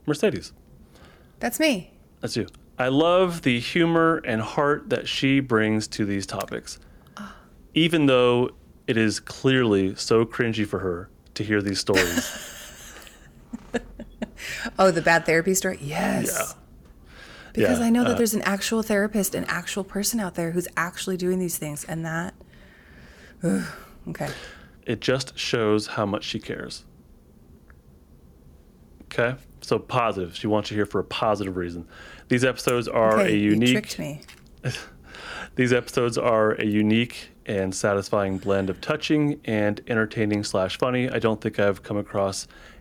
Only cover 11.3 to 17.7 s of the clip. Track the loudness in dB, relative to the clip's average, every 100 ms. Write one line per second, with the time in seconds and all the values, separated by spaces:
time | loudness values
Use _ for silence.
11.3 | -8 0 0 0 -2 0 2 2 -2 -6
12.3 | -8 -14 -16 -18 -20 -20 -20 -20 -20 -20
13.3 | -20 -18 -18 -10 -10 -10 -18 -18 -12 -12
14.3 | -12 -12 -8 -4 4 4 4 4 2 4
15.3 | 2 2 0 -2 -4 -6 -2 -2 0 -2
16.3 | -4 -6 -10 -20 -20 -20 -20 -20 -20 -20
17.3 | -20 -8 0 2